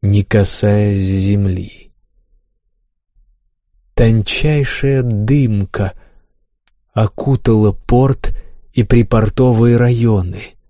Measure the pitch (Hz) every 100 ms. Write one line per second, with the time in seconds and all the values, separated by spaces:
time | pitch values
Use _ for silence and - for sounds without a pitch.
0 | 101 101 98 107 98 - 104 104 104 98
1 | 95 95 95 101 98 92 92 - - _
2 | _ _ _ _ _ _ _ _ _ _
3 | _ _ _ _ _ _ _ _ _ -
4 | 117 110 101 - 151 151 135 - 139 135
5 | 123 107 107 143 127 104 95 - 98 -
6 | _ _ _ _ _ _ _ _ _ -
7 | 110 - - 131 - 110 107 95 - 123
8 | 131 131 - - - - - - 110 120
9 | 110 110 107 - 127 113 117 120 123 120
10 | 117 104 90 90 - _ _